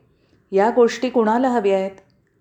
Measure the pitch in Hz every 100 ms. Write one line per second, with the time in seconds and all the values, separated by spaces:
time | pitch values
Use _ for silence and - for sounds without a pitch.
0 | _ _ _ _ _ 190 214 233 233 -
1 | 254 247 214 226 262 240 202 190 190 196
2 | _ _ _ _